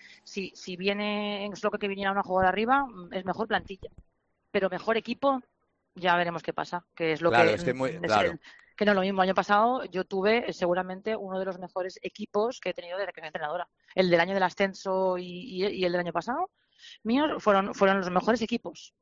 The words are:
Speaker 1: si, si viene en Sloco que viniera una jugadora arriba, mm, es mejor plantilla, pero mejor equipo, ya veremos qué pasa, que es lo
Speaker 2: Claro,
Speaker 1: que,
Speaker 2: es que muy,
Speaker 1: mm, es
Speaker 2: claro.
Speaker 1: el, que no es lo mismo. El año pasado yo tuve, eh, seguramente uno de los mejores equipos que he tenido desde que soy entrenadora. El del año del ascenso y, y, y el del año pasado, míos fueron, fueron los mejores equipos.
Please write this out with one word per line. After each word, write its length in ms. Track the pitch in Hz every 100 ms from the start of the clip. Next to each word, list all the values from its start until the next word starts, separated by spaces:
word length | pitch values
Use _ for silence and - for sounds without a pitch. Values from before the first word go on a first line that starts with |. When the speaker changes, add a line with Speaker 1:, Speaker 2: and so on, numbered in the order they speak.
| - -
Speaker 1:
si, 280 | - 202 185 -
si 220 | - 180
viene 640 | 190 202 208 208 208 202 202
en 100 | 185
Sloco 240 | 208 208
que 80 | 202
viniera 240 | 196 196
una 120 | 202
jugadora 260 | 190 185 185
arriba, 360 | 190 226 269 277
mm, 280 | 190 175
es 120 | 190 185
mejor 220 | 175 220
plantilla, 420 | 196 - 190 - - - _ _ _ _
pero 180 | 202 185
mejor 260 | 180 - 226
equipo, 460 | 226 233 277 262 - _ _ _ _ -
ya 200 | 180 175
veremos 280 | 170 165
qué 100 | -
pasa, 320 | 160 160 175 - -
que 160 | 165
es 80 | 156
lo 80 | 165
Speaker 2:
Claro, 180 | 117 -
Speaker 1:
que, 60 | -
Speaker 2:
es 80 |
que 100 | -
muy, 180 | 123 127
Speaker 1:
mm, 120 | 85 87
es 60 |
Speaker 2:
claro. 200 | 104 90
Speaker 1:
el, 60 | 165 - - _ -
que 100 | 208
no 60 |
es 20 | 196
lo 60 |
mismo. 200 | 190 190
El 80 | 185
año 60 | 190
pasado 500 | 190 208 226 254 -
yo 180 | 175
tuve, 460 | 185 196 202 226 233
eh, 40 |
seguramente 640 | 180 180 175 185 185 220 220
uno 220 | 196 190
de 80 | 190
los 140 | 185
mejores 400 | 185 185 185 -
equipos 580 | 190 - 214 208 226 214
que 100 | 185
he 40 |
tenido 240 | 180 175 185
desde 160 | 185
que 80 | 165
soy 60 | 160
entrenadora. 420 | 170 151 175 170 _ _
El 160 | - 185
del 100 | 170
año 140 | 175
del 80 | 196
ascenso 800 | 180 - 196 190 196 190 190 180
y, 40 | 180 175 180 185
y, 0 | 196
y 180 | - 180
el 60 |
del 100 | 175
año 100 | 175
pasado, 380 | 165 190 285 370 _ _ _ - -
míos 280 | 214 254 302 -
fueron, 320 | 214 196 196 -
fueron 240 | 196 196
los 100 | 180
mejores 320 | 180 180 233
equipos. 540 | 220 240 175 - - _